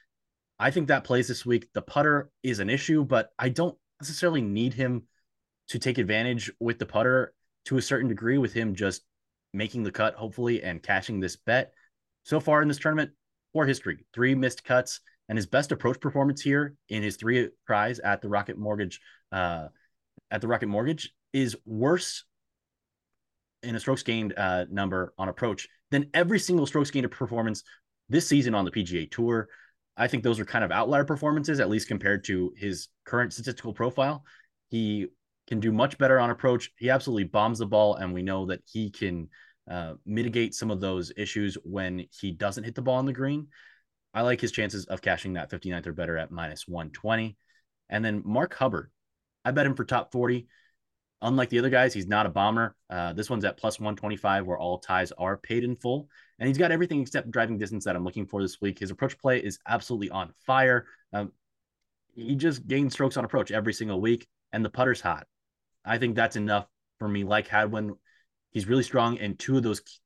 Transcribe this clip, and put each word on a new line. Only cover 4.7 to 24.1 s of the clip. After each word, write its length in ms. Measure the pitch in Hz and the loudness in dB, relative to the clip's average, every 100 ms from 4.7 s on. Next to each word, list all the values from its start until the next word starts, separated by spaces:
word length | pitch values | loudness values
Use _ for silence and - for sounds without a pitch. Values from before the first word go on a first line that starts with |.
him 300 | 117 127 123 - _ _ _ _ _ - | 0 -2 -2 -6 _ _ _ _ _ -8
to 100 | 120 | -2
take 200 | 131 127 | 0 0
advantage 520 | 98 107 120 120 107 - | 2 2 2 -2 -6 -4
with 180 | 117 117 | -4 -2
the 80 | 104 | 0
putter 480 | 104 123 127 - _ _ _ - | 2 4 4 2 _ _ _ -2
to 100 | 131 | -2
a 60 | |
certain 260 | - 131 123 | 0 0 0
degree, 300 | 101 113 139 | 0 2 2
with 160 | 120 | 2
him 200 | 117 110 | 0 -2
just 280 | 95 98 - _ _ _ _ _ | 0 -2 -2 _ _ _ _ _
making 300 | 98 110 123 | -6 -4 -4
the 80 | 104 | -4
cut, 240 | - 110 | 0 0
hopefully, 480 | - 110 113 120 120 | 0 -8 -4 0 0
and 200 | 92 82 | -2 -8
cashing 380 | - 98 95 104 | -2 -2 0 -4
this 160 | 92 - | -4 -4
bet. 360 | - 123 - _ _ _ _ _ | 0 0 0 _ _ _ _ _
So 180 | - 151 | -2 0
far 220 | 151 151 | 4 4
in 60 | 147 | 4
this 100 | 143 | 2
tournament, 320 | 156 156 147 _ _ _ _ | 0 0 -2 _ _ _ _
poor 140 | 160 139 | 0 2
history, 400 | 131 98 78 _ | 2 -4 -8 _
three 200 | 117 127 | 0 2
missed 300 | 131 127 - | 4 2 -2
cuts, 360 | - 127 127 - _ _ - | 2 2 2 -8 _ _ -4
and 80 | 110 | -4
his 100 | 92 | 2
best 260 | 131 147 | 0 2
approach 280 | 143 120 131 | 0 0 0
performance 400 | 143 139 139 143 | -2 2 2 2
here 340 | 139 143 143 143 _ | 2 2 0 -8 _
in 140 | 107 | -4
his 140 | 104 101 | -2 -2
three 320 | 110 123 113 - - | 2 2 0 -6 0
tries 320 | 104 107 120 | 2 2 0
at 240 | 101 101 | -2 -2
the 60 | 101 | 0
Rocket 280 | 101 101 104 | -2 -2 -6
Mortgage, 440 | 107 104 95 - - - _ | -4 -2 -4 -6 -20 -20 _
uh, 360 | 95 87 82 76 _ _ _ _ - _ | -2 -2 -4 -10 _ _ _ _ -20 _
at 100 | 107 | -4
the 80 | 117 | -2
Rocket 200 | 120 107 | -2 0
Mortgage 440 | 101 127 160 - _ _ | 0 0 -4 -8 _ _
is 240 | 139 123 104 - | 0 0 -4 -8
worse 580 | 110 135 175 - - - _ _ _ _ _ _ _ _ _ _ _ _ _ | 0 2 2 0 -10 -14 _ _ _ _ _ _ _ _ _ _ _ _ _
in 120 | 123 | -8
a 60 | 113 | -4
strokes 220 | - 131 | -2 0
gained, 300 | - | 0